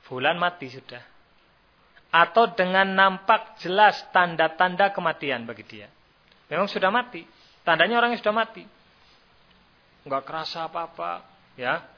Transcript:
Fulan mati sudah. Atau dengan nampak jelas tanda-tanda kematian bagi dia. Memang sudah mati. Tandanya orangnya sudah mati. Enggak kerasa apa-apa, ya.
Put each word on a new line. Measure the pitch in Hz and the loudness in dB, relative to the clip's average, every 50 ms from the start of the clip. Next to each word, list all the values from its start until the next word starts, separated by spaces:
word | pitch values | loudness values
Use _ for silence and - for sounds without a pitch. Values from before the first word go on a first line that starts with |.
| _ - | _ -12
Fulan | 131 127 127 147 170 175 | -10 -2 -2 -2 0 0
mati | 175 175 175 - 143 | -2 -4 -4 -6 -16
sudah. | 127 123 135 _ - 123 123 - _ _ _ _ _ _ _ _ _ _ _ _ _ _ _ _ _ _ _ _ _ | -16 -16 -18 _ -18 -20 -20 -20 _ _ _ _ _ _ _ _ _ _ _ _ _ _ _ _ _ _ _ _ _
Atau | - 165 170 - - - 180 180 | 2 2 2 4 4 2 2 2
dengan | 170 - 185 180 185 190 196 196 190 190 | 2 -2 -2 0 2 2 2 2 4 4
nampak | 190 196 185 185 - - 220 220 - - - - | 4 4 2 -2 0 0 0 0 0 -10 -20 -12
jelas | - 170 180 202 214 202 - - - - | -8 -4 2 4 4 4 4 0 -14 -2
tanda-tanda | - 190 180 175 165 160 160 160 160 - 185 180 180 170 196 196 | 0 2 2 2 0 0 0 0 2 0 0 0 2 0 0 0
kematian | 196 190 180 165 156 - 151 143 131 117 117 | 0 -2 -4 -4 -4 -4 -4 -4 -4 -4 -6
bagi | 117 120 107 | -10 -14 -16
dia. | 107 _ 113 107 101 - _ _ _ _ _ _ _ _ _ _ _ _ | -16 _ -20 -20 -20 -20 _ _ _ _ _ _ _ _ _ _ _ _
Memang | 147 165 196 | -4 -4 -4
sudah | 196 - 202 190 190 | -2 -2 0 0 0
mati. | 208 247 240 240 - 170 165 _ _ _ _ _ _ _ | 0 0 -4 -4 -12 -18 -18 _ _ _ _ _ _ _
Tandanya | _ - 165 156 170 196 233 240 | _ 0 4 4 4 2 4 2
orangnya | 233 240 240 - | 2 0 0 -2
sudah | - 208 208 | -2 -2 0
mati. | 226 220 220 - 185 170 - _ _ _ _ _ _ _ _ _ _ _ _ _ _ _ _ _ _ _ _ _ _ _ _ _ _ | 0 -2 -4 -6 -20 -20 -20 _ _ _ _ _ _ _ _ _ _ _ _ _ _ _ _ _ _ _ _ _ _ _ _ _ _
Enggak | _ 143 135 135 135 | _ -6 -6 -6 -6
kerasa | - 147 160 160 - - 170 160 | -8 -10 -10 -10 -10 -10 -10 -10
apa-apa, | 160 170 170 165 165 - - 170 175 170 - - _ _ _ _ _ _ | -8 -8 -10 -10 -10 -10 -10 -8 -8 -8 -10 -12 _ _ _ _ _ _
ya. | - 123 123 147 170 - - _ | -8 -4 -4 -4 -4 -6 -14 _